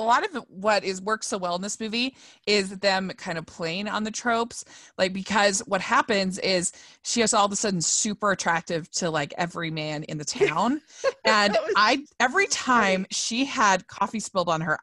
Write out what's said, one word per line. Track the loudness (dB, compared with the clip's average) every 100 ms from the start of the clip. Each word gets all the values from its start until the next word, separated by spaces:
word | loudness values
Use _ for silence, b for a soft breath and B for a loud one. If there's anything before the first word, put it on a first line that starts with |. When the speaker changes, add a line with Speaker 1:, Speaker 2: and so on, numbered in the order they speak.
Speaker 1:
lot | 2 2 0
of | -6 -12
what | -4 0 0
is, | 0 -4
works | -4 -4 -4
so | -4
well | -4 -4
in |
this | -6 -8
movie | -6 -2 -4 -6 B B B
is | 2 2 0
them | 0 2 0 -6
kind | -8 -6
of | -8
playing | -6 -6 -4 -4
on | -4
the | -6
tropes, | -4 0 0 0 -6 -18 B B B
like, | -2
because | -2 0 4 4 2 0
what | -2
happens | 2 2 4 2 0 -2
is | 0 0 0 -6 B B
she | -4 2
is | 4
all | 4 4
of |
a | 2
sudden | -2 0
super | 0 0 0 0 0
attractive | 0 0 0 -2 -6 -4
to, | -4 -2
like, | -2 -2 -4
every | -6 -4 -6
man | -4 -6 -6 -6
in | -8
the | -6
Speaker 2:
<laughs> | -2 -2
Speaker 1:
town. | 0 0 0 -6 B -4 B 2
And | 4 4
Speaker 2:
That | 2
was | 2 2
Speaker 1:
I, | 4 2 -2 0
every | 0 2 0
Speaker 2:
so | 0
funny. | 2 4 4 2
Speaker 1:
time | -2
she | -4 -2 -2 -2
had | 2 4 2 0
coffee | -4 -4 -4
spilled | -6 -2 0
on | 0
her, | 0 -2